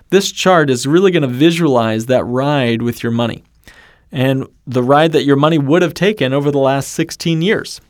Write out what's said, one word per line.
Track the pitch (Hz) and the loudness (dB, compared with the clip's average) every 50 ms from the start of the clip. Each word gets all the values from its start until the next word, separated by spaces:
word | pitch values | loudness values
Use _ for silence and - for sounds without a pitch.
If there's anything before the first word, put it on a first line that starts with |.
| _ - | _ 0
This | 180 196 196 - | 0 0 0 0
chart | - - - 190 185 165 151 139 | -8 -2 0 2 4 4 4 2
is | 127 120 127 | 0 -2 -2
really | 135 151 180 196 190 | 0 2 2 2 4
gonna | 175 165 143 127 | 2 2 -2 -2
visualize | 123 127 151 170 170 165 170 151 127 120 113 113 110 113 113 127 | 0 2 2 2 2 2 0 2 2 2 0 0 -2 -4 -2 0
that | 127 120 82 | 0 0 0
ride | 107 120 127 135 147 147 143 127 117 117 113 | 0 -2 -2 -2 0 0 0 0 0 -2 -2
with | 120 117 117 - - | -2 -4 -6 -4 -6
your | 117 | -4
money | 117 117 120 113 - - _ _ _ _ _ - - - - _ _ _ _ _ | -2 -2 -2 -4 -4 -8 _ _ _ _ _ -20 -20 -20 -20 _ _ _ _ _
and | - 143 127 135 135 131 123 - _ _ _ | -4 -2 0 0 0 -2 -4 -8 _ _ _
the | 143 120 127 123 | -4 -2 -2 2
ride | 127 139 147 160 165 | 4 4 4 4 4
that | 156 143 127 | 2 0 2
your | 139 139 | 2 2
money | 139 147 156 165 156 | 2 2 2 2 0
would | 139 131 156 180 | 0 2 2 2
have | 180 156 - | 2 0 -2
taken | - 175 208 214 - 135 127 131 | -2 -2 -2 0 0 -2 -2 -2
over | 143 143 147 | -2 -2 0
the | 143 139 | 0 0
last | 135 131 139 139 - - | 0 0 0 -2 -4 -6
sixteen | - - 160 - - - - 170 165 160 | -6 -6 -6 -6 -6 -8 -4 -4 -2 -2
years. | 165 202 220 - - - - - _ | 0 -2 -2 -2 -4 -10 -16 -18 _